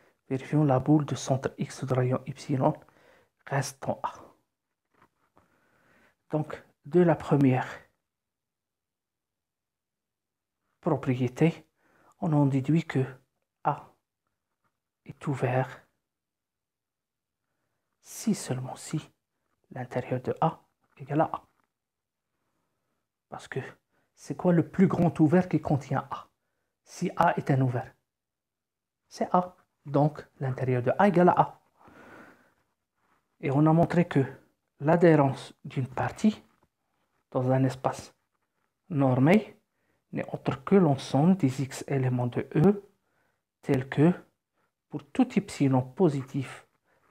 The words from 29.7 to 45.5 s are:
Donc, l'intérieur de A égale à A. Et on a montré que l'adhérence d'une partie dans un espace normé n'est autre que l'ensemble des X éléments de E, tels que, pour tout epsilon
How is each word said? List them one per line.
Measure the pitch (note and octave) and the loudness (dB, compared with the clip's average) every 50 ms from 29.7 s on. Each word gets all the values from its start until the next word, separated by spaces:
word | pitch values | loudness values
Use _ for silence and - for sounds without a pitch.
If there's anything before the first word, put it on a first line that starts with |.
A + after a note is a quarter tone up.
| _ _ - | _ _ -10
Donc, | D3 C#3 C#3 D3 D3+ - - - _ _ - | -2 0 2 2 2 0 -6 -20 _ _ -8
l'intérieur | C#3 C3 B2+ - C3 B2+ B2+ B2 A#2 | -6 -6 -6 -4 -2 -2 -2 0 0
de | B2+ - - | -2 0 2
A | F#3+ | 2
égale | G#3 D#3+ F3 F3+ F3 | 4 4 6 4 4
à | - - | 6 4
A. | D3+ - - _ _ _ _ _ _ - - - - - - - - - - _ _ _ _ _ _ _ _ _ _ _ _ _ _ _ _ _ _ _ _ - | 0 0 -2 _ _ _ _ _ _ -20 -20 -20 -20 -20 -20 -20 -20 -20 -20 _ _ _ _ _ _ _ _ _ _ _ _ _ _ _ _ _ _ _ _ -8
Et | - C#3 | -6 -2
on | C3 C#3+ D#3 | 0 2 4
a | D#3 D#3+ | 4 4
montré | E3+ E3 - - F3 E3+ | 4 2 2 2 0 0
que | - - C#3+ C3 C3 - - _ _ _ _ _ _ _ - | 2 0 0 0 -2 -4 -18 _ _ _ _ _ _ _ -4
l'adhérence | C#3 D3+ E3+ E3 F3+ E3+ D#3 D3+ C#3 C3+ A#2+ - - - - _ - | 0 2 2 6 6 6 6 6 4 2 0 -4 -12 -20 -20 _ -16
d'une | - - C3+ B2+ | -10 -6 -6 -6
partie | - - - A#2 A#2+ - - - G#3+ - - _ _ _ _ _ _ _ _ _ _ _ _ _ _ _ _ _ _ | -6 -6 -6 -6 -6 -6 0 0 0 0 -2 _ _ _ _ _ _ _ _ _ _ _ _ _ _ _ _ _ _
dans | - C3 B2+ B2+ | -6 -2 0 0
un | C3 C3+ C3+ | 2 2 0
espace | B2+ - - - C3+ - - - - _ _ _ _ _ _ _ _ _ _ _ _ _ _ _ - | 0 -2 -4 -6 -6 -6 -6 -16 -20 _ _ _ _ _ _ _ _ _ _ _ _ _ _ _ -6
normé | F3 C#3 C#3 C3 B2+ B2+ C3 D#3 G3 A3 - - - _ _ _ _ _ _ _ _ _ _ - | -2 0 2 2 4 4 4 6 4 4 2 -2 -18 _ _ _ _ _ _ _ _ _ _ -12
n'est | - - - - - | -10 -10 -8 -8 -10
autre | - - - C#3 - - | -6 -6 -6 -6 -6 -2
que | - F#3+ | 2 4
l'ensemble | G3+ F3+ D3 C3+ - - - - C3+ D#3 F3+ F#3+ | 4 4 4 2 0 -4 -2 0 2 4 4 4
des | F#3+ - C3 B2+ - C3+ | 2 2 -2 -2 -2 -8
X | B2+ - - - | -8 -8 -12 -8
éléments | - C#3+ C3+ C3 B2+ B2+ B2 B2 | -4 -4 -2 -2 -2 -2 -2 -4
de | A#2+ - - - - - | -4 -4 -6 -8 -2 0
E, | D3 D3 G3 G#3 G3+ - _ _ _ _ _ _ _ _ _ _ _ _ _ _ _ | 4 4 4 4 2 -4 _ _ _ _ _ _ _ _ _ _ _ _ _ _ _
tels | - - C#3 C3 B2+ | -4 -2 -2 -2 -2
que, | - - C#3+ C#3+ F3 F3 - - _ _ _ _ _ _ _ _ _ _ _ _ - | -4 2 4 4 4 4 0 -8 _ _ _ _ _ _ _ _ _ _ _ _ -12
pour | - C#3+ - _ | -12 -12 -12 _
tout | - - B3 B3 - | 0 0 0 2 0
epsilon | G3 - - | -4 -4 -4